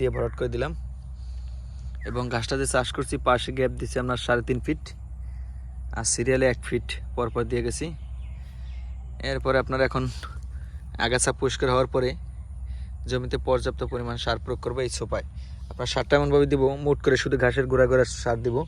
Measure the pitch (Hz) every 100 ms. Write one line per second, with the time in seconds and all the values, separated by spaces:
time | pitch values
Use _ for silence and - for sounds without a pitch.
0 | 131 120 120 - 123 117 143 170 - -
1 | - - - - - - - - - -
2 | - 120 123 120 113 135 135 131 123 -
3 | 131 139 131 123 - 131 127 123 117 131
4 | 127 123 - 120 113 123 - 156 - -
5 | - - - - - - - - - 113
6 | 110 - 120 131 131 117 - 120 - -
7 | - - 117 120 117 120 117 - 160 156
8 | - - - - - - - - - -
9 | - - 135 135 131 131 135 131 131 131
10 | 127 - - - - - - - - -
11 | 117 127 135 - 131 - 135 127 127 135
12 | 127 - - - - - - - - -
13 | 120 127 127 131 - 127 127 - 123 123
14 | 120 120 127 113 - 123 123 123 123 -
15 | 104 107 - - - - - - 120 131
16 | 120 143 143 143 139 139 131 139 143 139
17 | 147 131 143 135 127 123 127 131 127 127
18 | 123 - 123 113 120 120